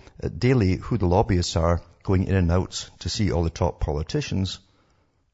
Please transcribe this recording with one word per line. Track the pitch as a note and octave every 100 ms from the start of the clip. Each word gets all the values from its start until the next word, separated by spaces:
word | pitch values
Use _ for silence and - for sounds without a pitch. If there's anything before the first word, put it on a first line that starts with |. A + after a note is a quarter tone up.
| - -
uh, | -
daily | E2+ A#2+ C3 F#2 F2+
who | - A2+
the | F2+
lobbyists | F#2 - F2+ E2+ -
are | E2 E2+ - _
going | - F#2+
in | - F#2+
and | E2+
out | F#2 - - - -
to | F2+
see | - G2
all | E2
the | E2
top | - F2 -
politicians. | - D2 D#2+ D3 - F#2+ F#2+ - _ _ _ _ _ _ _